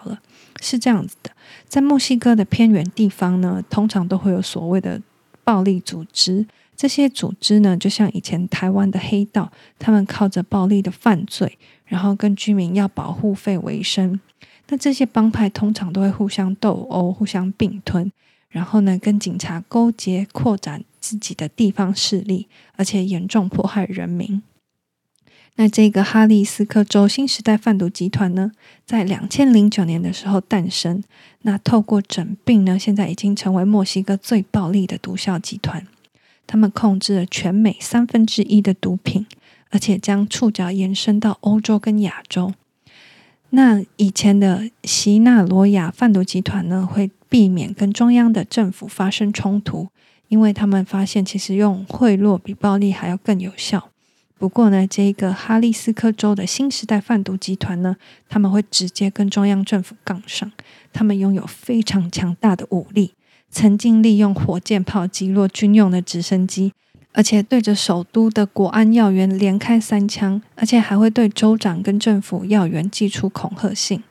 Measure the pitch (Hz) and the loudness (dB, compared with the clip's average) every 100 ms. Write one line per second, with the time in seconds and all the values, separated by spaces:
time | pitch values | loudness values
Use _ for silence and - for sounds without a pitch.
0 | 220 214 _ _ _ - - 247 247 208 | -6 -14 _ _ _ -14 -6 -2 0 0
1 | 180 - - - - - _ 277 277 277 | -2 -12 -20 -20 -20 -20 _ 0 2 2
2 | - 247 240 220 196 - 226 202 175 - | 2 2 4 2 2 4 4 4 0 0
3 | 208 - 180 185 180 185 - - 214 196 | -2 0 0 0 0 -4 -4 -2 0 -2
4 | 175 190 202 180 190 175 165 190 185 175 | -2 -2 0 -2 -4 -8 -4 -2 -4 -8
5 | - _ _ _ - 208 190 180 - 170 | -12 _ _ _ -2 0 0 -2 -6 -12
6 | 160 - - 185 214 _ _ - 277 - | -10 -4 -2 -2 -4 _ _ -4 -2 0
7 | 277 - - 190 - 214 202 175 202 - | 0 -2 -8 -6 2 4 4 2 -2 0
8 | 202 185 - 170 180 - 185 196 196 185 | -2 -2 -6 -6 -6 -4 -2 0 0 -2
9 | - 202 202 208 165 - _ _ - 208 | -2 -2 -2 -4 -6 -10 _ _ 0 2
10 | 196 - 196 185 180 202 185 202 190 - | 0 -2 -2 -2 -4 -2 0 0 -2 -2
11 | 240 180 196 - 139 - _ _ _ 185 | 0 0 -2 -6 -6 -6 _ _ _ -2
12 | 202 202 208 196 - 202 175 190 196 - | -2 0 0 0 0 0 0 0 -2 -4
13 | - 175 214 196 - 185 - - - - | -8 -4 -4 -2 -4 -4 -4 -8 -4 -2
14 | 185 190 - _ _ _ _ 277 285 262 | 0 -2 -8 _ _ _ _ -4 -2 0
15 | 254 233 220 220 202 - 214 220 180 190 | 0 2 2 2 -2 0 -2 -2 -4 -2
16 | 196 196 202 - 190 196 214 - 262 185 | -2 -2 -4 -2 -4 -2 -2 -2 -4 -4
17 | 175 190 208 190 185 - 202 196 - 175 | -2 -2 -4 -2 -4 -2 -4 -4 -6 -4
18 | 190 - _ _ _ 165 180 220 196 185 | -4 -8 _ _ _ -10 -2 2 2 0
19 | 214 208 185 175 - 170 - 233 233 220 | 0 -2 -2 -8 -8 -10 -4 0 0 0
20 | 196 185 202 - 247 196 - 151 - _ | -4 -4 -4 -4 -2 -2 -6 -12 -16 _
21 | - 214 - - 151 - 214 202 190 202 | -10 -10 -10 -8 -8 0 0 0 -2 -2
22 | - 190 202 185 - _ _ - 190 202 | -4 -4 -2 -6 -6 _ _ -6 -4 -2
23 | 185 175 185 220 190 - 196 208 185 185 | -2 -4 -2 -2 0 -2 -2 -2 -4 -6
24 | 175 175 214 196 - _ _ _ _ _ | -6 -6 -4 -6 -8 _ _ _ _ _
25 | _ _ _ _ _ - 214 220 214 196 | _ _ _ _ _ 2 2 6 4 4
26 | 196 226 220 214 208 - 208 220 202 202 | 2 4 6 6 2 -2 -2 0 2 4
27 | 202 - 277 - 220 214 233 202 180 - | 2 2 -4 -2 0 0 2 0 -2 -4
28 | 185 - 185 180 196 - _ _ - 233 | -4 -2 0 0 -4 -6 _ _ -4 -2
29 | 190 190 - - 277 226 208 214 170 165 | -2 -4 -4 2 6 6 6 2 0 -2
30 | 180 185 196 196 - 208 175 - 170 180 | -4 -6 -2 -2 0 -2 -2 -4 -4 -4
31 | - _ _ _ 220 196 - 226 208 208 | -8 _ _ _ -4 -4 0 0 2 -2
32 | - - 165 196 - 220 190 185 214 202 | -2 -6 -8 -6 2 2 4 0 0 -2
33 | 160 180 202 202 190 185 190 208 196 190 | -2 -4 -2 -2 -2 0 2 2 0 -2
34 | 190 196 - 226 196 208 170 202 180 - | -4 -4 -2 -2 -2 -4 -2 -2 -2 -6
35 | - 185 - 180 - - - 175 185 _ | -8 -6 -4 -6 -6 -10 -8 -8 -12 _
36 | _ _ _ _ - 220 208 - 214 196 | _ _ _ _ -4 2 2 2 0 0
37 | - 196 180 - 175 196 220 - - 240 | 0 -2 -2 -4 -2 2 2 0 -2 -2
38 | 240 233 220 - - 208 196 190 185 180 | 0 2 2 0 2 2 2 0 -2 -4
39 | - 190 220 _ _ _ _ 202 - 185 | -2 -4 -6 _ _ _ _ -2 0 -2
40 | - 202 208 - 220 214 175 190 190 196 | 0 0 -2 0 -2 0 -4 -2 -2 -2
41 | - 208 214 - 208 214 214 214 220 214 | 0 2 0 0 0 0 2 0 0 0
42 | 196 - - 180 180 190 _ _ _ _ | -2 -4 -8 -4 -4 -6 _ _ _ _
43 | - _ _ _ _ 254 262 208 - - | -20 _ _ _ _ 4 6 4 0 -2
44 | 202 - 208 202 196 185 220 - - - | 0 2 4 4 4 0 -4 -10 -6 -2
45 | 208 208 233 233 175 190 202 202 170 - | 2 4 6 6 4 4 4 2 0 0
46 | 247 196 185 190 - 202 175 185 185 - | 2 2 0 -4 -4 -4 -2 -4 -2 -2
47 | 196 - _ 247 196 180 - 202 202 202 | -4 -6 _ 4 4 2 -4 -4 -2 2
48 | 240 240 233 214 196 - 190 - 247 - | 4 4 4 2 0 -2 -2 -4 -10 -4
49 | 233 - 208 208 196 208 - 160 185 _ | -4 -2 -2 -2 -2 -2 -4 -8 -10 _
50 | _ _ _ 220 214 196 202 196 185 196 | _ _ _ 4 4 2 0 0 0 -2
51 | 196 208 190 196 - 196 208 190 190 - | -2 -2 -4 -4 -4 0 0 0 -6 0
52 | 240 196 208 180 - 196 208 196 202 185 | 2 4 2 0 -4 -4 -2 0 0 -2
53 | 175 185 - 190 185 - - 196 - _ | -6 -6 -2 -2 -4 -10 -6 -6 -6 _
54 | _ _ _ _ 190 226 220 196 190 - | _ _ _ _ -2 2 4 4 2 2
55 | 202 196 190 190 - 226 233 220 - 220 | 0 0 -2 -4 0 2 2 0 -4 -2
56 | 226 214 208 202 185 - 277 - 214 214 | -2 0 0 0 -2 -4 -4 -4 -2 -2
57 | - 226 196 190 - 190 - 175 185 185 | 0 -2 -2 -6 -6 -6 -4 -2 -2 -4
58 | _ _ _ 214 196 202 208 - 180 - | _ _ _ 0 2 2 0 -4 -6 -4
59 | 196 - 202 202 202 196 196 202 180 220 | -4 -2 -2 0 2 0 0 -2 -4 -10
60 | - 185 - - 208 - - _ _ - | -8 -8 -10 -10 -10 -14 -20 _ _ -2
61 | 214 196 196 190 - - - 233 214 196 | 0 2 0 0 -4 -12 -2 -2 0 -2
62 | 175 - 180 175 220 180 - 180 - 202 | -2 -2 -4 0 0 0 -2 -6 -2 -2
63 | 185 - _ _ _ - 214 208 240 220 | -2 -4 _ _ _ 0 2 4 4 4
64 | 220 208 208 190 - 180 - 208 185 202 | 6 4 2 2 -2 -2 -2 -2 -2 -2
65 | 180 - 190 196 190 - 208 214 196 180 | -4 -4 -2 0 0 2 4 6 4 2
66 | 180 175 175 190 185 - 190 - _ _ | -2 -6 -2 0 0 -2 -4 -4 _ _
67 | _ - 214 208 208 254 214 202 - 175 | _ 0 2 2 2 0 2 0 0 -2
68 | 175 226 226 214 202 - 190 220 220 233 | -2 0 2 2 -2 0 0 2 4 4
69 | 208 190 190 190 196 196 - 226 220 208 | 4 4 2 2 0 0 2 0 2 0
70 | 202 - 196 202 - - 220 240 220 202 | 0 -2 -2 -4 -6 -6 0 2 2 2
71 | 226 220 214 - 220 220 196 170 196 202 | 2 4 0 2 2 2 0 -2 -2 0
72 | 226 202 - 180 190 208 170 165 185 - | 0 0 -2 -6 0 0 0 -2 -4 -2
73 | 202 - 196 - - 190 202 208 - 202 | -4 -2 -6 -6 -8 -6 -6 -4 -4 -6
74 | - | -8